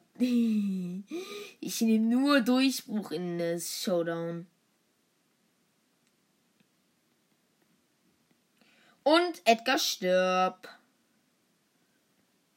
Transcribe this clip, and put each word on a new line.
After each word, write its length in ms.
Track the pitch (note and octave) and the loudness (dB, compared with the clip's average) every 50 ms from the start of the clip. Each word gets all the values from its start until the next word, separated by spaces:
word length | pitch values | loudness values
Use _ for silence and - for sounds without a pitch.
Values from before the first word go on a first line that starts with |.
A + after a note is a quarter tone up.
| _ | _
<laughs> 100 | _ _ | _ _
ich 1600 | - B3 B3+ A#3+ A#3 A#3 A3+ G#3+ G#3+ G3+ G3 F#3+ F#3 F3+ F3 F3+ F#3+ G#3 - D#4 F4 F#4+ G4+ G#4 G#4 G#4 - - _ - - - - | -2 0 2 2 2 2 2 2 0 0 -2 -4 -4 -6 -6 -8 -10 -10 -10 -10 -10 -10 -10 -12 -14 -14 -16 -16 _ -10 -8 -4 -2
nehme 240 | A3+ A3+ A3 A3 A3 | 2 2 2 2 2
nur 360 | A3+ A#3+ B3+ C4+ C#4+ C#4+ C#4 | 2 2 2 2 4 4 4
Durchbruch 680 | G#3+ A#3+ B3 B3+ C4+ C4+ B3+ - - - G#3+ G#3+ F#3 - | 4 2 2 2 2 2 0 -4 -10 -8 -8 -8 -6 -6
in 260 | D3+ E3+ F3+ F3 E3+ | -8 -6 -6 -6 -4
das 440 | E3+ E3+ E3+ E3+ E3+ E3 - - - | -4 -4 -4 -4 -6 -6 -10 -10 -8
Showdown. 680 | - G#3 F3+ E3+ E3 E3 E3 E3 E3+ E3+ E3+ E3+ F3 - _ _ _ _ _ _ _ _ _ _ _ _ _ _ _ _ _ _ _ _ _ _ _ _ _ _ _ _ _ _ _ _ _ _ _ _ _ _ _ _ _ _ _ _ _ _ _ _ _ _ _ _ _ _ _ _ _ _ _ _ _ _ _ _ _ _ _ _ _ _ _ _ _ _ _ _ _ _ _ _ _ _ _ _ _ _ _ _ _ _ _ | -4 -2 -2 -2 -2 -2 -4 -6 -6 -8 -8 -10 -12 -16 _ _ _ _ _ _ _ _ _ _ _ _ _ _ _ _ _ _ _ _ _ _ _ _ _ _ _ _ _ _ _ _ _ _ _ _ _ _ _ _ _ _ _ _ _ _ _ _ _ _ _ _ _ _ _ _ _ _ _ _ _ _ _ _ _ _ _ _ _ _ _ _ _ _ _ _ _ _ _ _ _ _ _ _ _ _ _ _ _ _ _
Und 380 | C#4 D#4 E4+ F4 F4+ D#4+ - _ | 6 6 6 4 2 -4 0 _
Edgar 320 | A3+ A#3 A3+ - - C4+ | 2 2 2 2 -2 0
stirbt. 920 | D#4+ - - - - G3 F3+ F#3 F#3 F#3 F#3 F#3 F#3 F#3 F#3 F#3 - - - - - _ _ _ _ _ _ _ _ _ _ _ _ _ _ _ _ _ _ _ _ _ _ _ _ _ _ _ _ _ _ _ _ _ _ _ | 0 0 -4 -4 -2 0 2 2 2 2 2 2 2 2 0 -2 -8 -18 -20 -20 -20 _ _ _ _ _ _ _ _ _ _ _ _ _ _ _ _ _ _ _ _ _ _ _ _ _ _ _ _ _ _ _ _ _ _ _